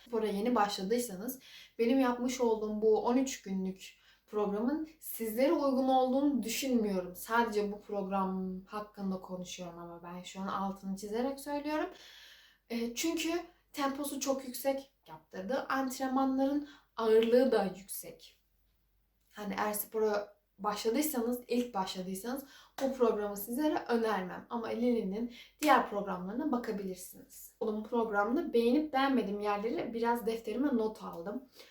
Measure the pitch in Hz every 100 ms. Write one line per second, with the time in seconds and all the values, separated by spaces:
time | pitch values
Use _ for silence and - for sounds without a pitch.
0 | - 226 214 196 240 233 202 - 190 240
1 | 233 185 240 - - - - - 233 269
2 | 254 247 247 - 233 214 214 214 220 214
3 | 240 254 262 - 196 190 190 185 - -
4 | _ _ _ 214 196 202 240 311 311 -
5 | - - 226 214 277 330 277 254 262 262
6 | 254 262 285 254 208 - 269 240 208 185
7 | 180 - - 233 226 208 202 208 - 202
8 | 190 196 190 190 185 185 - 214 208 -
9 | 196 185 - 180 180 - 175 170 170 170
10 | 175 180 180 190 196 196 196 190 196 190
11 | 208 220 269 277 294 285 302 311 370 -
12 | - - - - - _ - 233 233 -
13 | 320 320 320 349 - _ _ - 277 277
14 | 285 269 269 262 247 - 277 269 - _
15 | - 156 _ 185 190 277 - 269 262 254
16 | 262 262 269 262 269 294 - - _ -
17 | 226 220 226 247 262 220 190 185 - -
18 | 165 - - _ _ _ _ _ _ _
19 | _ _ _ - 208 196 214 208 - 220
20 | 214 208 - _ _ - 202 208 226 247
21 | 302 254 226 247 - 240 240 196 190 190
22 | 185 190 233 269 - - - - 269 254
23 | 226 208 208 202 226 240 302 339 - 240
24 | 220 202 180 180 - 240 220 220 247 226
25 | 190 202 240 - - _ 302 254 - 202
26 | 196 180 185 226 311 240 233 190 190 180
27 | - - - - - _ 220 214 214 240
28 | 220 202 208 285 - 233 233 294 311 262
29 | 269 240 196 202 208 208 220 330 - 226
30 | 233 240 226 226 - 233 285 233 220 214
31 | 185 175 180 262 - - -